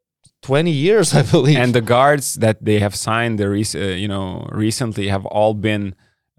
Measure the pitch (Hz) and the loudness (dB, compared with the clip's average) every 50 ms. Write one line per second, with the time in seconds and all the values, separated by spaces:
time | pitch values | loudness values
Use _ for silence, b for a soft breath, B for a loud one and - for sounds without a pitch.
0 | _ _ _ _ _ _ _ _ - - 135 147 165 175 156 135 147 190 220 214 | _ _ _ _ _ _ _ _ -6 -2 0 0 2 0 0 0 0 2 2 2
1 | 170 - 139 147 127 - - 165 127 143 151 123 123 123 117 123 113 113 120 123 | 2 2 2 2 2 4 4 4 4 4 4 4 4 2 2 2 2 2 4 4
2 | 135 143 151 139 - - - - 110 110 107 - - 107 104 101 101 104 - - | 4 4 4 2 -2 -6 -4 0 0 0 0 0 0 0 0 2 0 0 -4 -4
3 | - 113 110 117 117 117 113 104 101 101 101 104 107 - - 78 101 98 90 90 | -4 -2 -2 0 0 0 -2 -2 -2 0 0 -2 -2 -4 -4 -4 -4 -4 -4 -4
4 | 104 104 98 98 95 92 90 82 - - - 104 107 110 113 - 123 113 101 104 | -6 -6 -6 -6 -6 -8 -8 -10 -10 -8 -4 -2 -2 -2 -2 -2 -4 -6 -4 -4
5 | 98 101 98 98 95 - - 104 107 110 107 104 95 110 107 104 101 95 95 - | -4 -2 -4 -4 -4 -4 -2 0 2 2 0 0 -2 -2 -2 -2 -4 -6 -10 -14
6 | _ _ _ _ _ _ _ | _ _ _ _ _ _ _